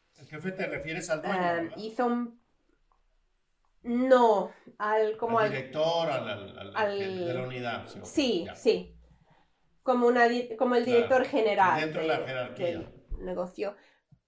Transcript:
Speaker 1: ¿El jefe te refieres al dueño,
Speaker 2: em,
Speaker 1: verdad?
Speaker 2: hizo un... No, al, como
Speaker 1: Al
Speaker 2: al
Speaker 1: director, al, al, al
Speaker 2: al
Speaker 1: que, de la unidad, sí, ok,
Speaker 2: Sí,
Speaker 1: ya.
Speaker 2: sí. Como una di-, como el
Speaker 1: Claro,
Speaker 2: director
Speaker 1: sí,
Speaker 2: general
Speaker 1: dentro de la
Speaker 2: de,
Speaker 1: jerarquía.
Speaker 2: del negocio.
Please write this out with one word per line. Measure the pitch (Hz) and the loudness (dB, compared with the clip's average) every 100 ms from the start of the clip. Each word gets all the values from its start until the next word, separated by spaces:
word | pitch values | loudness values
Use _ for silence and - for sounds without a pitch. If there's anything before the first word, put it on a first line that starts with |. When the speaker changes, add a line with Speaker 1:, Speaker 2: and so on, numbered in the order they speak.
| _ _ | _ _
Speaker 1:
¿El | 135 | -18
jefe | 156 185 | -10 -8
te | 185 190 | -6 -6
refieres | 180 151 175 - | -6 -8 -8 -4
al | - | -4
dueño, | 202 190 | -2 -2
Speaker 2:
em, | 175 170 165 | 0 -2 -4
Speaker 1:
verdad? | - | -8
Speaker 2:
hizo | 220 220 240 | -10 -2 0
un... | 240 233 - _ _ _ _ _ _ _ _ _ _ _ _ _ _ | 0 -4 -10 _ _ _ _ _ _ _ _ _ _ _ _ _ _
No, | 240 240 262 254 233 202 - - - - | -4 0 6 8 8 4 0 -10 -20 -6
al, | 208 220 214 214 | 0 2 2 -2
como | 233 226 | 0 2
Speaker 1:
Al | 214 | 2
Speaker 2:
al | |
Speaker 1:
director, | 135 127 156 165 170 160 | -2 -6 -2 0 0 0
al, | 127 113 | -2 -4
al, | 101 98 - | -10 -12 -16
al | - - | -8 -2
Speaker 2:
al | 208 202 | -2 -2
Speaker 1:
que, | 190 | -4
de | 185 170 | -4 -4
la | 170 | -4
unidad, | 127 127 120 117 - | -6 -6 -6 -6 -10
sí, | - | -16
ok, | - | -4
Speaker 2:
Sí, | - 262 180 190 | 0 2 0 -4
Speaker 1:
ya. | - | 0
Speaker 2:
sí. | 233 180 - - - _ _ _ _ _ _ _ | 2 2 -2 -20 -20 _ _ _ _ _ _ _
Como | - 247 240 | 0 2 4
una | 247 233 | 6 4
di-, | 247 240 - | 2 -4 -2
como | 247 240 | 2 2
el | |
Speaker 1:
Claro, | 240 240 | 4 2
Speaker 2:
director | 233 254 262 | 4 2 2
Speaker 1:
sí, | |
Speaker 2:
general | 277 214 196 185 156 | 2 2 4 4 4
Speaker 1:
dentro | 156 156 | -2 -2
de | 160 | -2
la | 233 | -2
Speaker 2:
de, | - | -2
Speaker 1:
jerarquía. | 131 123 - 175 | -6 -8 -4 -4
Speaker 2:
del | 165 - - - - 185 | -4 -10 -16 -12 -8 -6
negocio. | 180 180 - 202 208 _ _ _ _ | -6 -6 -6 -8 -8 _ _ _ _